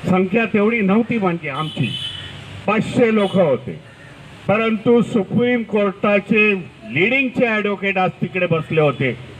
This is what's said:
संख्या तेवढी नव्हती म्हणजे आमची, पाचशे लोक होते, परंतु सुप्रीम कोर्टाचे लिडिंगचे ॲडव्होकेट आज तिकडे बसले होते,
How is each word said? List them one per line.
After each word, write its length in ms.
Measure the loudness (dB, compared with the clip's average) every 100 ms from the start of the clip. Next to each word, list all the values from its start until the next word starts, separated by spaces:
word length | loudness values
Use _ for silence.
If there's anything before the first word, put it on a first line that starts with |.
| 2
संख्या 360 | 2 2 0 0
तेवढी 360 | 2 2 2
नव्हती 360 | 2 2 2 0
म्हणजे 320 | -2 -2 -6
आमची, 400 | -6 -6 -4 -4 -4 -10 -12 -16 -16 -16 -8 -2
पाचशे 460 | -2 0 2 2 2
लोक 200 | 2 2
होते, 440 | 2 2 -4 -12 -16 -20 -20 -20 -20 -10 -2
परंतु 540 | 0 0 0 4 4
सुप्रीम 640 | 4 -2 0 0 2 0
कोर्टाचे 880 | 0 0 0 0 0 0 2 2 4 2 -6 -16 -6
लिडिंगचे 540 | 0 2 2 0 0 0
ॲडव्होकेट 520 | 0 -2 -2 -2 0
आज 120 | 0 -2
तिकडे 240 | -6 -2 0
बसले 360 | 0 0 2
होते, 300 | 2 2 -4 -4 -12